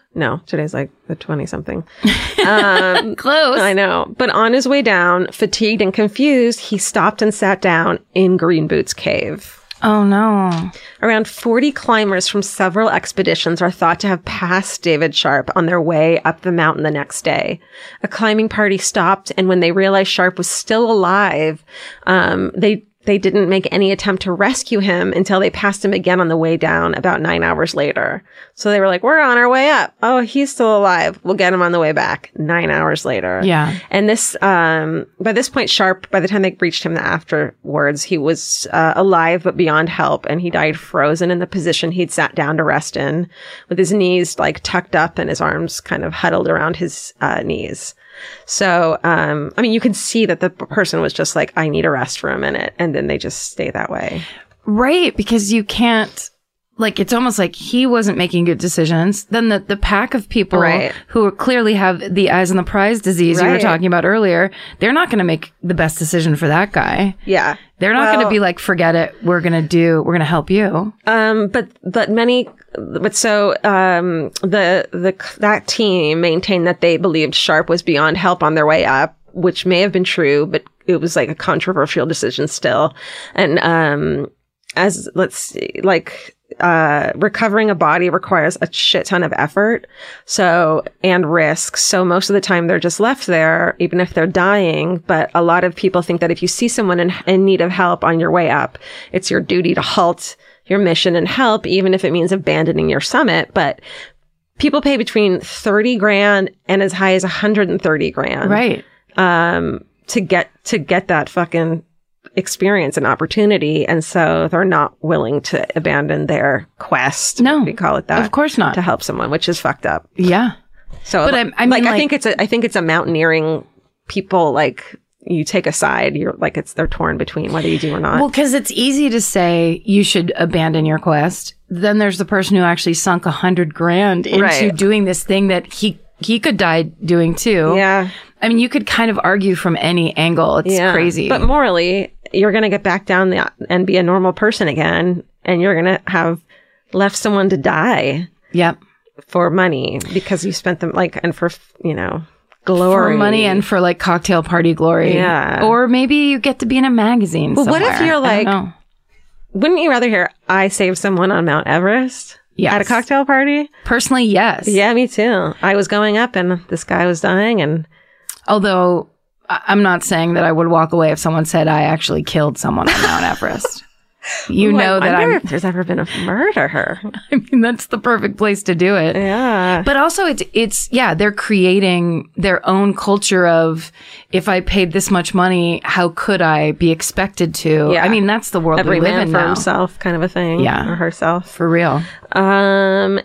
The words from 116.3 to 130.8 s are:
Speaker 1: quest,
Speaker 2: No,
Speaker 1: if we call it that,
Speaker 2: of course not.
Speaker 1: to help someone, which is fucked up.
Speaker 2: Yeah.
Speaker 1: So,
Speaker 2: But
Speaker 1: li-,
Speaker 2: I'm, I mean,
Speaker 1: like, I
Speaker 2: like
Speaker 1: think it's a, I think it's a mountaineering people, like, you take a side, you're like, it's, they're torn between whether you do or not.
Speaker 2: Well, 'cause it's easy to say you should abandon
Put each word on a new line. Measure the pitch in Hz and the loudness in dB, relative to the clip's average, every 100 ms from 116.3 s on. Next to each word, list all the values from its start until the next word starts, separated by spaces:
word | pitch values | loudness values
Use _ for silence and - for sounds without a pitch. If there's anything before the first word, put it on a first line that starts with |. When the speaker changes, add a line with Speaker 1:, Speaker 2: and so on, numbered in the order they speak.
| 151 139 127 - - | 0 0 -2 -6 -18
Speaker 1:
quest, | - 131 131 - - - | -4 -2 -2 -2 -4 0
Speaker 2:
No, | 254 302 | 2 2
Speaker 1:
if | 165 | 0
we | |
call | 226 175 143 | -2 -2 -2
it | - | -2
that, | 160 | -2
Speaker 2:
of | 214 | 0
course | - 302 - | 0 0 0
not. | 143 | 0
Speaker 1:
to | - | 0
help | 175 120 | -2 -2
someone, | - 117 117 | -4 -6 -4
which | 156 - | -2 -2
is | 170 | -2
fucked | 127 - - | -4 -4 -4
up. | 78 - - | -4 -6 -2
Speaker 2:
Yeah. | 180 180 240 - _ - - - | 2 2 0 -4 _ -20 -18 -16
Speaker 1:
So, | - - | -4 0
Speaker 2:
But | - | 2
Speaker 1:
li-, | 254 | 0
Speaker 2:
I'm, | 226 - | -2 0
I | |
mean, | 247 | 2
Speaker 1:
like, | 247 | 4
I | 240 | 2
Speaker 2:
like | 214 | 2
Speaker 1:
think | 294 | 0
it's | 285 226 | 0 0
a, | - | -2
I | 214 | 0
think | 240 | 0
it's | 226 196 | 0 -2
a | |
mountaineering | 165 160 - 160 165 160 156 156 - _ _ _ - | 0 0 0 0 2 2 0 -4 -8 _ _ _ -8
people, | 202 190 190 156 | -8 -2 2 2
like, | 127 147 - - - _ _ - | 2 0 -2 -14 -20 _ _ -4
you | 175 | -2
take | 151 190 160 | 0 -2 -2
a | |
side, | - 147 127 135 147 | -2 0 0 0 -2
you're | - - | -4 -4
like, | 156 156 | -4 -4
it's, | - | -8
they're | - 160 | -6 -4
torn | - 165 160 | -2 -4 -4
between | 156 - 160 | -6 -6 -6
whether | 165 165 | -4 -2
you | 156 | -2
do | 160 | -2
or | - | -4
not. | 151 - | -2 0
Speaker 2:
Well, | 285 | 0
'cause | - 285 | 0 0
it's | 262 - | 0 -2
easy | - 254 269 285 | -2 0 2 2
to | 226 | 0
say | - 202 175 170 165 165 | 0 0 2 2 0 -2
you | - 202 | 0 2
should | 202 190 170 - | 2 0 -2 -2
abandon | 170 165 160 160 | 0 0 0 0